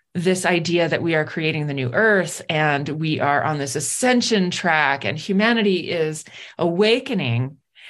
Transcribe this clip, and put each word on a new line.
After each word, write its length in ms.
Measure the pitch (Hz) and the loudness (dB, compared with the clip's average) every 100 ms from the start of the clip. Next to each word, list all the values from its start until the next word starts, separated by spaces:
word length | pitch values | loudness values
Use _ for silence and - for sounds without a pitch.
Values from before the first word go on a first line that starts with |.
| _ | _
this 320 | 180 180 185 180 | -4 0 0 2
idea 420 | 175 165 170 160 | 0 2 0 2
that 140 | 165 | 0
we 120 | 165 156 | 0 0
are 80 | |
creating 420 | 151 - 160 156 147 | -2 -2 -2 -2 -2
the 80 | |
new 160 | 139 123 | -2 -2
earth 480 | 156 220 202 165 - - | 2 4 4 0 -6 -4
and 400 | 156 151 143 147 | 0 2 2 -2
we 300 | 156 160 156 | -4 -2 0
are 220 | 143 143 | 2 2
on 160 | 156 147 | 0 -2
this 160 | 139 | -4
ascension 760 | 151 156 - 254 247 233 214 180 | -4 -4 -2 2 2 2 0 0
track 540 | - 175 156 143 139 | 0 2 2 2 0
and 140 | 101 156 | -2 -6
humanity 720 | - 196 220 233 208 180 - | -2 0 2 2 2 0 -2
is 340 | 170 156 156 - - - - | -2 -2 -4 -12 -20 -12 -4
awakening, 1000 | 170 175 214 254 262 208 131 117 131 - _ - | 0 2 2 2 0 -4 0 -2 -2 -8 _ -20